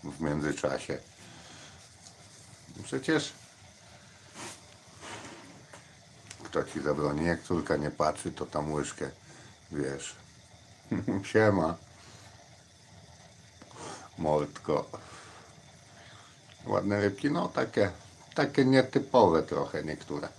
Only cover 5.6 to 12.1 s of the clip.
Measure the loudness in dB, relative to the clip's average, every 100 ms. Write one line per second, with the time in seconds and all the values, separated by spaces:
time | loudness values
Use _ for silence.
5.6 | -20 -20 -20 -20 -20 -20 -20 -18 -4 -4
6.6 | -2 -2 0 2 2 2 2 0 0 -2
7.6 | 2 0 0 0 0 0 -6 -6 -4 -2
8.6 | -2 -2 -2 -4 -8 -8 -20 -20 -20 -20
9.6 | -10 -4 -4 -4 -10 -16 -20 -20 -20 -20
10.6 | -20 -20 -6 -4 -2 -2 2 6 6 6
11.6 | 2 0 -12 -20 -20